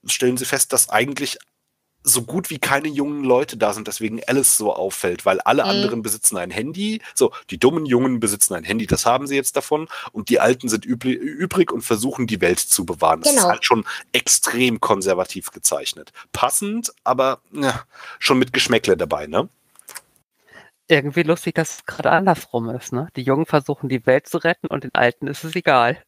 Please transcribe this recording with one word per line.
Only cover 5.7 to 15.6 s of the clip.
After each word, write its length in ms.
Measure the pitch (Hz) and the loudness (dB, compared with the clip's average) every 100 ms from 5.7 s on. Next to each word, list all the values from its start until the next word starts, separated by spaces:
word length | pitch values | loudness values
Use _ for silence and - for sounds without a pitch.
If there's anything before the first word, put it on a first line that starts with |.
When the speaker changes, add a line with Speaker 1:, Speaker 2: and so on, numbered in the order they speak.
| 202 202 117 | 0 0 -2
Speaker 1:
besitzen 340 | 110 113 - 98 | -4 0 0 0
ein 140 | 87 | -6
Handy. 500 | 90 127 170 208 220 - - | -6 -6 -4 -4 -4 -8 0
So, 160 | 131 - - | 0 0 -12
die 80 | 87 | 2
dummen 280 | 123 165 151 | 4 4 0
Jungen 320 | 120 131 123 | 2 2 0
besitzen 340 | 110 101 - | -2 0 0
ein 100 | 82 | 0
Handy, 220 | 82 - - | -2 -2 0
das 200 | 160 120 | 0 2
haben 180 | 127 139 | 2 0
sie 100 | 139 | -2
jetzt 220 | 131 - | 0 -2
davon. 300 | - 151 160 - - | -2 -4 -4 -12 -12
Und 180 | 110 101 | -10 0
die 100 | 120 | 4
Alten 300 | 113 127 120 | 4 2 0
sind 160 | 110 - | -2 -2
übli-, 300 | 120 127 123 | -4 -2 -2
übrig 560 | 135 147 185 185 180 | -6 -6 -4 0 0
und 100 | - | 0
versuchen, 460 | - 110 123 131 120 | -2 -2 -2 -2 -4
die 140 | 104 | 0
Welt 180 | 87 90 | 0 0
zu 260 | - - 92 | 0 -2 -2
bewahren. 360 | 85 160 160 | 0 2 2
Das 120 | 294 | 4
ist 60 | 277 | 4
Speaker 2:
Genau. 100 | 180 | 4
Speaker 1:
halt 160 | - - | 2 2
schon 200 | 117 - - - | 2 2 -10 -4
extrem 680 | 123 - - - 120 127 113 | -2 2 0 0 2 2 2
konservativ 720 | - 101 95 90 92 92 - | 0 0 2 0 0 -6 -12
gezeichnet. 600 | - | -4